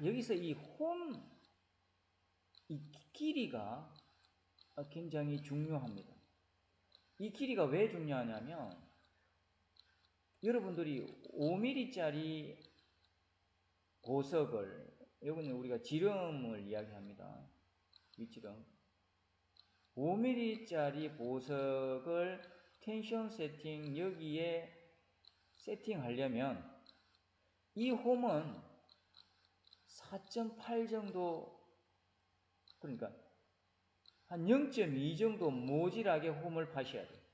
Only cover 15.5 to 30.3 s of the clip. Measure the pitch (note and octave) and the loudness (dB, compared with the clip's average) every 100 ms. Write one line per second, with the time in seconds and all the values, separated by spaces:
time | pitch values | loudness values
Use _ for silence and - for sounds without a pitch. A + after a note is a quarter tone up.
15.5 | B2 B2 A#2 - D3+ G3 G3 F3 D3 A#2+ | -4 -2 -2 0 2 4 2 -2 -2 -4
16.5 | G#2+ G2+ G#2+ G#2+ G#2 G2+ G2 F#2+ A#2 C#3 | -4 -4 -4 -4 -10 -14 -14 -14 -14 -18
17.5 | - _ _ _ _ _ - A2+ - A2 | -20 _ _ _ _ _ -12 -10 -10 -12
18.5 | G#2+ - - _ _ _ _ _ _ _ | -12 -16 -20 _ _ _ _ _ _ _
19.5 | - _ _ _ - D3 G3+ B3 A#3+ A3+ | -20 _ _ _ -2 0 4 4 4 2
20.5 | G#3+ - E3 C#3+ C#3+ D3+ D3+ A#2+ C3 B2+ | 0 -2 2 2 2 -4 -2 -2 -2 0
21.5 | C#3+ C3+ C3+ C3 C3 E3+ E3+ F3+ F#3 - | 2 2 2 2 0 0 2 2 -2 -10
22.5 | - - _ - A3 G#3+ A3+ A3 A3 D3+ | -20 -20 _ -6 -4 -2 -2 -2 -4 -4
23.5 | D3 D#3 D3+ D3+ C#3+ F#3+ E3+ D#3+ D3+ E3+ | -4 -6 -6 -4 -2 -2 -2 -4 0 0
24.5 | E3 E3 - - _ _ _ - _ _ | 0 -4 -14 -20 _ _ _ -20 _ _
25.5 | _ - G#3 - F#3+ B2 B2 C3+ A#2+ C3+ | _ -8 -6 -2 -2 0 0 2 2 0
26.5 | G#2+ - - - - _ _ _ _ _ | -2 -8 -18 -20 -20 _ _ _ _ _
27.5 | _ _ G#3 B3 A#3+ A#3+ B3 A#3+ D3+ D#3 | _ _ -2 2 2 4 4 4 2 0
28.5 | - - - _ - _ - _ _ _ | -6 -14 -20 _ -20 _ -20 _ _ _
29.5 | _ _ - _ - - G3 - | _ _ -20 _ -20 -10 -12 -6